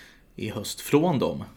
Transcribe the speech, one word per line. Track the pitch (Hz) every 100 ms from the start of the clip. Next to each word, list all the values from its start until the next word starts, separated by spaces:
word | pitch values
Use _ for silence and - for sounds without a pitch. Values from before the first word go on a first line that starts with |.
| - - _ -
i | 104
höst | 104 98 -
från | - 143 175 139
dem. | 82 76 -